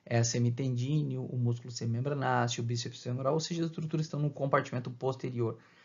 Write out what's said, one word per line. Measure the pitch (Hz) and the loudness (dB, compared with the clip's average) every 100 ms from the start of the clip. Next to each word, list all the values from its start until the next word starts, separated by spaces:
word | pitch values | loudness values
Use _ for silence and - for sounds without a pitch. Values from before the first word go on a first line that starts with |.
é, | - 117 | 0 2
semitendíneo, | 117 123 120 120 131 120 127 151 143 127 | 4 4 2 2 0 0 2 2 0 -2
o | 127 127 | -4 0
músculo | 120 120 127 | 2 0 -4
semembranáceo, | 117 117 117 139 143 127 123 120 120 | -6 -2 0 0 0 2 4 2 0
o | 117 | -2
bíceps | 120 123 - | -2 -4 -8
femoral, | 123 123 135 160 | -6 -2 2 2
ou | |
seja, | - 170 | 0 -2
as | 165 | -2
estruturas | 160 160 160 156 | -4 -2 -2 -2
estão | 147 | 0
no | 147 | -2
compartimento | - 139 143 139 127 127 | 0 2 2 2 -4 -4
posterior | 123 131 131 135 120 113 - - - | -4 -2 -2 -4 0 -2 -2 -14 -20